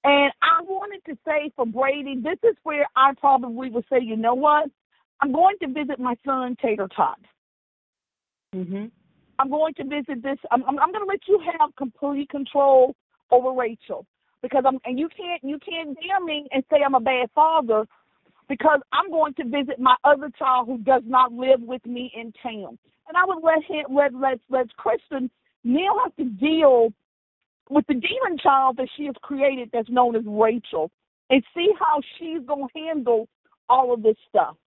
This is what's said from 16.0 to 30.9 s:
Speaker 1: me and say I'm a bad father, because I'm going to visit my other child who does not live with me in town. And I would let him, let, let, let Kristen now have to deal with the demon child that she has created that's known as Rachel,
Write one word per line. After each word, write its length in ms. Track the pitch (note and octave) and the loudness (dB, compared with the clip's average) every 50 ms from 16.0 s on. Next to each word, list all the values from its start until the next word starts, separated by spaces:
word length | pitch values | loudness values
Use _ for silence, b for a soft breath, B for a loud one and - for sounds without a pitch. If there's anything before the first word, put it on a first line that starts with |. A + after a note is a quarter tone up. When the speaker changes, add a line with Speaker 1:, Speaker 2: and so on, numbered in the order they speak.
| D#4+ F4+ G4 G4 F4+ | -6 -4 -4 -2 -2
Speaker 1:
me 240 | E4 D4+ D4 D4 C4 | -4 -6 -8 -8 -4
and 140 | - C4+ C4 _ | -6 -6 -2 _
say 80 | D#4 D4 C#4+ | 2 2 2
I'm 120 | C#4 C#4 | 4 2
a 40 | B3+ | 2
bad 300 | A3+ C4 C4 B3 B3+ B3 _ | 2 2 0 0 -2 -2 _
father, 500 | D4+ D#4 D#4+ D#4+ D#4+ C#4 A3+ A3 G#3+ A3 _ _ _ _ _ _ _ _ _ _ _ _ _ | 2 2 4 4 0 0 2 0 0 0 _ _ _ _ _ _ _ _ _ _ _ _ _
because 320 | C#4 - - D#4 D4+ C#4+ B3+ _ | -8 0 2 4 4 2 0 _
I'm 200 | - C#4+ F4+ G4 | -2 -2 -2 -2
going 220 | D#4+ D#4+ D#4 D4 C4 | 0 -2 -2 -2 -2
to 100 | - D4 | -8 -8
visit 340 | A#3+ A#3+ C#4+ C#4 A#3+ C4+ A3+ | -4 -4 -4 -4 -4 -6 0
my 160 | B3+ C4 B3+ - | 4 4 4 6
other 260 | - C#4 D4 C4+ C#4+ D4 - | 6 4 4 4 2 -12 -8
child 300 | _ D4+ C4+ B3+ B3+ A#3+ | _ 0 0 2 0 0
who 120 | A3+ C4 A#3+ | -2 -6 -6
does 240 | G#3 B3+ C4 B3 A#3 | 2 2 2 2 2
not 260 | A3+ C4 B3+ C4 B3 | 2 2 2 2 2
live 280 | A#3 A#3+ B3+ C4 C4+ B3+ | 0 -4 2 2 2 2
with 260 | A#3 A3+ B3+ A#3+ _ | 2 -8 -10 -10 _
me 240 | A#3+ A#3+ A#3+ B3 B3+ - | -10 -10 -10 -10 -12 -12
in 160 | A3 A#3 A#3 G#3 _ | -14 -16 -16 -18 _
town. 340 | - B3 A3+ G#3+ G3 C#3 A#2 - _ _ _ _ _ - | -14 -12 -12 -10 -12 -14 -16 -20 _ _ _ _ _ -4
And 80 | D#4+ | 0
I 100 | F4 F#4 | 0 2
would 160 | F#4 F#4+ E4 | 2 0 0
let 220 | D#4+ E4 D#4+ D#4 D4+ | 2 2 2 2 0
him, 320 | - F#4+ D4+ D4 - C4 | -2 -6 -6 -6 -2 2
let, 180 | C#4+ C#4+ C#4 B3 | 2 2 2 0
let, 240 | B3+ C4+ C4+ C4 A#3+ _ _ | -2 -2 -2 -2 -4 _ _
let 260 | C4 C4 B3 A3+ _ | -2 -2 -2 -4 _
Kristen 520 | - - - - - _ _ D#4 C4+ B3 A#3+ _ _ _ _ _ _ _ | -6 -2 -2 -2 -2 _ _ -8 -6 -6 -6 _ _ _ _ _ _ _
now 320 | A#3+ B3 D4+ F#4 G4 G#4+ G#4 F4 | 0 0 0 2 0 0 0 -2
have 100 | F4 _ | -4 _
to 80 | - D#4 | -6 -8
deal 680 | B3 G#3 F#3 B3 D4+ D#4+ D#4+ D#4 C#4 C4 A#3+ A3+ A3+ G#3+ _ _ _ _ _ _ _ _ _ _ _ _ _ _ _ | -6 -4 -2 0 0 2 6 6 6 6 6 4 2 0 _ _ _ _ _ _ _ _ _ _ _ _ _ _ _
with 160 | C#4 D4 - - | 0 0 0 0
the 60 | D4 | -4
demon 440 | B3 C4 F#4 G#4 C5 C5 G4+ F4 C#4 | -4 -4 -6 -4 -4 -4 -4 -4 0
child 360 | - C#4+ C#4 C4+ C4+ C4 B3 | 2 4 4 4 2 2 0
that 120 | A#3 C4 B3 - | -2 -8 -8 -8
she 100 | - D4 | -10 -10
has 80 | C#4+ B3 - | -10 -10 -12
created 480 | - - C#4+ C4+ C#4 C#4+ C4+ B3+ A#3+ A3+ | -10 -10 -4 0 0 0 0 -2 -8 -6
that's 180 | - A#3 A3 A3+ | -4 -6 -4 0
known 240 | A#3+ B3 B3 A#3+ A#3 | 2 2 2 2 2
as 80 | A3 A3+ | -2 -4
Rachel, 680 | G#3 G#3 G#3 A3 A3 A3+ A#3+ - - - D#3+ D#3 F3+ | -4 0 2 2 2 2 -2 -6 -6 -6 -4 -4 -6